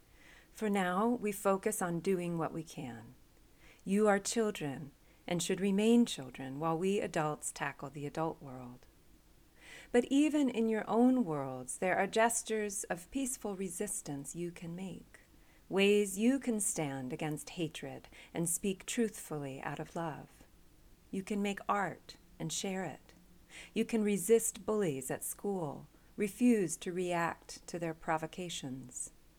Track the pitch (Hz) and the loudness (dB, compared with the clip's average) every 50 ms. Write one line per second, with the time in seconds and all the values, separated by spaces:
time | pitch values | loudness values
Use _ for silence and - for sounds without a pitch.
0 | - _ - - - - - - - - - - 220 214 202 202 185 180 180 190 | -20 _ -20 -20 -20 -20 -20 -20 -20 -18 -8 -2 0 2 4 4 4 2 2 2
1 | 220 233 247 - 190 208 196 202 - 202 190 190 - 220 214 - 196 175 170 170 | 2 2 2 2 0 -2 -2 0 2 2 2 4 2 0 0 0 -2 0 0 0
2 | 165 196 190 175 175 170 170 165 160 - - 165 160 - - - 135 123 117 113 | 2 2 2 2 2 -2 -2 -2 -2 -2 -4 -6 -8 -10 -10 -10 -10 -10 -10 -12
3 | 110 120 127 - - - - - - - - - - - - - - 185 190 208 | -14 -18 -20 -20 -20 -20 -20 -20 -20 -20 -20 -20 -20 -20 -20 -12 -4 0 2 4
4 | 214 214 196 196 196 - - 233 220 214 202 - 156 143 131 - 156 139 - _ | 6 6 6 4 2 0 0 2 2 0 0 -2 -4 -6 -6 -6 -8 -12 -14 _
5 | - - - - - - 175 170 170 - 190 180 190 202 196 196 214 226 233 240 | -20 -20 -20 -14 -6 -2 -2 -2 0 0 -2 0 2 2 2 4 6 8 8 8
6 | 240 233 - - 135 127 123 - 135 131 135 139 156 165 165 160 185 190 196 208 | 8 6 2 -6 -8 -12 -10 -10 -10 -8 -6 -2 0 0 0 2 2 2 2 2
7 | - 196 160 175 151 151 151 - - - - - 151 143 135 - - 139 139 151 | 0 0 0 0 0 0 -2 -4 -6 -8 -6 -4 -4 -4 -4 -6 -10 -10 -10 -8
8 | 143 143 139 - 160 165 - - 165 135 127 131 127 123 123 127 - - - - | -8 -6 -2 -2 -2 -2 -2 -6 -10 -14 -14 -12 -12 -14 -16 -18 -20 -20 -20 -20
9 | - - - - _ - - - - - - - - - - - - - - 247 | -20 -20 -20 -20 _ -20 -20 -20 -20 -20 -20 -20 -20 -20 -20 -20 -8 2 2 2
10 | 247 - 262 277 294 302 277 302 285 254 - 214 226 226 220 214 - - 202 226 | 4 4 4 4 4 6 4 4 4 4 4 2 2 2 2 0 0 2 4 6
11 | 247 254 262 254 226 170 156 143 135 135 131 127 127 - - - 196 185 175 - | 6 8 6 6 4 2 0 -2 -2 -4 -6 -8 -8 -8 -6 -2 2 2 4 4
12 | 196 190 - 220 220 233 226 - - - 220 220 208 208 196 - - - 185 170 | 2 2 4 4 4 4 4 0 -4 -2 -2 -2 -2 -2 -4 -6 -6 -6 -6 -8
13 | - - - 269 269 247 - - - 208 202 180 196 185 175 - 208 202 - - | -8 -6 -4 -4 -2 -2 -4 -6 -6 -6 -4 -4 -4 -6 -4 -4 -4 -4 -4 -6
14 | - - 143 139 143 - - 170 175 175 170 - 175 170 170 175 190 185 - - | -6 -6 -8 -8 -8 -8 -8 -6 -6 -6 -6 -8 -10 -10 -8 -8 -8 -8 -10 -12
15 | - - - - - - - - - - - - - - - 190 196 202 208 208 | -14 -20 -20 -20 -20 -20 -20 -20 -20 -20 -20 -20 -10 -2 2 4 6 8 8 6
16 | 208 196 185 190 220 240 269 277 - 254 226 214 202 - - - 156 143 135 135 | 4 2 0 2 4 4 4 4 2 0 0 0 0 0 0 0 -2 -2 -2 -4
17 | 127 127 156 156 165 156 151 151 - - - - 165 151 - - - 135 131 127 | -6 -6 -6 -4 -4 -4 -4 -4 -6 -10 -6 -4 -4 -4 -4 -8 -10 -10 -12 -12
18 | - - - - - - - - 170 170 - - - 202 185 - - - - - | -14 -18 -20 -20 -18 -10 -4 -2 -2 0 -2 -2 0 -2 -2 -2 -6 -6 -2 0
19 | 233 214 208 - - - 156 151 143 135 131 135 - - 143 143 156 147 - 175 | 0 0 -2 -6 -10 -8 -8 -6 -6 -6 -8 -8 -8 -8 -6 -8 -8 -8 -6 -6
20 | 170 165 139 143 147 - - - - - - - - - - - - - - - | -4 -4 -6 -8 -12 -18 -20 -20 -20 -20 -20 -20 -20 -20 -20 -20 -20 -20 -20 -20
21 | - - - 196 190 - 220 202 202 202 196 - - - 202 202 196 165 139 - | -16 -8 -8 -6 -4 -4 -2 -2 0 -2 -2 -4 -2 -2 0 0 0 -2 -4 -8
22 | - - - - - - - - 160 160 - - - 196 185 190 190 156 - - | -14 -20 -20 -20 -20 -20 -12 -8 -8 -6 -6 -4 -6 -4 -4 -4 -6 -6 -8 -10
23 | - - - - - - - - - - - - - - - 208 226 220 - 226 | -16 -20 -20 -20 -20 -20 -20 -20 -20 -20 -20 -18 -16 -8 -2 -2 -2 0 0 0
24 | 214 208 208 185 175 - 226 226 - - - - 190 - 214 214 202 165 139 131 | 2 2 2 2 4 6 6 6 6 2 -4 -6 -4 -2 0 0 2 0 0 -2
25 | 131 - - - - - - - - 202 196 185 165 143 135 147 143 - _ - | -4 -4 -6 -6 -6 -8 -10 -6 -4 -4 -2 -2 -2 -4 -6 -8 -12 -16 _ -20
26 | - - - - 208 202 - - 247 247 240 214 185 160 - - - 190 170 185 | -20 -14 -6 -4 -4 -4 0 4 6 6 6 6 4 0 -2 -4 -6 -6 -4 -2
27 | 185 175 175 170 170 165 - - - - - - - - - 175 170 165 160 - | -2 0 0 0 0 0 -2 -6 -10 -16 -16 -16 -14 -10 -8 -4 -4 -4 -4 -4
28 | - - 160 156 160 156 - - 180 170 175 - - 135 127 135 127 127 - - | -2 -2 0 0 0 -4 -8 -8 -8 -8 -8 -8 -8 -8 -8 -8 -12 -12 -10 -10
29 | - - - - - - - | -10 -10 -12 -20 -20 -20 -20